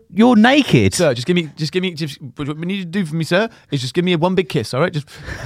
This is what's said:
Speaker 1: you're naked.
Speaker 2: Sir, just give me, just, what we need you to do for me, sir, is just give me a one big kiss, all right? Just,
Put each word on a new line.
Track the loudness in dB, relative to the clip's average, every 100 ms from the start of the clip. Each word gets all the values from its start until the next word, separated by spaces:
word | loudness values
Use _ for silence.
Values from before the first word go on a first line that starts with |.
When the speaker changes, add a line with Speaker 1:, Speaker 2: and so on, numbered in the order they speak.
| _
Speaker 1:
you're | 2 4 6
naked. | 6 4 4 4 4
Speaker 2:
Sir, | 2 0 0
just | 0
give | -2
me, | -2 -6
just, | -6 -4 -4 -6 -8 -10
what | -14 -10 -8 -8
we | -6
need | -6
you | -6
to |
do | -4
for | -4 -2
me, |
sir, | 0 0 0 -6 -6
is | -6
just | -4 -2
give | 0
me |
a | 2
one | 0 0
big | -2
kiss, | -2 -4 -2
all |
right? | -2
Just, | -4 -10 -12 -14 -10